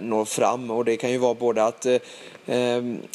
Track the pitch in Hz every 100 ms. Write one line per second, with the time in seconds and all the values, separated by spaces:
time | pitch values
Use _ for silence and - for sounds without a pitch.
0 | 110 107 107 - 107 123 120 113 117 113
1 | 123 127 123 117 120 110 110 - 127 127
2 | - - - - - 123 123 120 123 107
3 | -